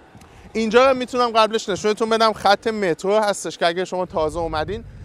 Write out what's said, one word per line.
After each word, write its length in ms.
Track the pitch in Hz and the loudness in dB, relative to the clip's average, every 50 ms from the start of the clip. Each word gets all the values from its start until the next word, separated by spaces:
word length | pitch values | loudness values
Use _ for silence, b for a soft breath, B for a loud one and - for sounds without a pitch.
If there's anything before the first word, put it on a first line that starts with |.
| - - - B B B B B B B | -20 -20 -20 B B B B B B B
اینجا 380 | B 214 226 220 208 240 262 269 | B -4 0 2 4 6 6 6
هم 60 | 262 | 4
می‌تونم 340 | 254 247 - - 247 247 233 | 2 -2 -4 -2 -2 0 2
قبلش 380 | 214 226 220 214 220 220 - - | 2 2 2 2 0 -2 -4 -4
نشونتون 400 | 185 165 165 214 214 - 233 220 | -4 -2 -2 -2 -2 0 0 0
بدم 240 | 226 220 226 220 | 2 4 2 2
خط 340 | 208 - - 196 202 - - | 2 2 2 2 2 2 2
مترو 520 | 233 220 214 202 180 156 - - 190 208 220 | -4 -4 -2 -2 -2 -2 -2 -2 0 0 2
هستش 400 | 220 208 196 - - 170 151 - | 2 0 -2 -4 -6 -10 -4 -2
که 80 | 185 | -2
اگه 180 | 170 170 180 185 | 0 0 -2 -4
شما 220 | - 190 180 185 | -4 -4 -6 -6
تازه 320 | 170 - 180 156 156 151 170 | -4 -4 -2 -2 -2 -4 -4
اومدین 460 | 170 165 160 151 156 160 196 226 233 B B B | -6 -4 -4 -4 -6 -6 -8 -10 -12 B B B